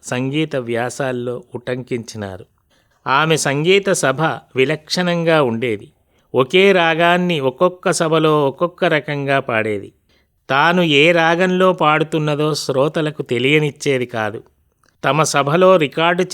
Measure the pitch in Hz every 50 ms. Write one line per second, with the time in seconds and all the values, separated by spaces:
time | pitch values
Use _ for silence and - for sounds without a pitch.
0 | - - 123 123 131 135 139 156 160 151 143 131 120 117 117 113 123 143 - -
1 | 139 131 127 123 120 123 120 - - _ - 117 - 131 127 127 123 - 131 117
2 | 107 - - 107 101 98 92 92 - _ _ _ _ _ _ _ _ _ _ _
3 | - 131 135 147 156 160 160 143 - 147 139 143 156 180 190 202 196 202 175 -
4 | 151 135 131 139 160 156 117 - - _ - 127 131 139 156 151 - - - 180
5 | 180 175 175 170 165 165 160 156 139 120 113 113 127 120 107 101 - - _ _
6 | _ _ _ _ _ _ - 123 131 - 175 185 196 202 185 180 165 165 160 160
7 | 170 170 175 180 180 175 170 143 135 131 - - 180 180 180 - - 180 165 -
8 | 170 156 160 156 156 156 151 151 143 135 135 - 175 170 - - 190 170 160 147
9 | 135 156 147 143 139 139 139 135 - - 117 110 107 110 104 101 98 98 - _
10 | _ _ _ _ _ _ _ _ _ - 131 139 151 170 175 185 175 160 143 135
11 | 151 170 170 165 160 165 170 170 185 185 185 185 185 185 175 156 160 151 156 156
12 | 156 156 160 156 151 151 147 143 151 156 147 147 - - 131 131 139 156 - 165
13 | 151 151 147 - 139 - 127 117 123 139 151 156 151 143 - - - 147 135 127
14 | 123 123 - 113 107 104 104 - - _ _ _ _ _ _ _ _ _ _ _
15 | - 135 139 156 151 - - 143 139 143 156 180 185 185 190 170 151 131 - 160
16 | 165 175 180 180 180 180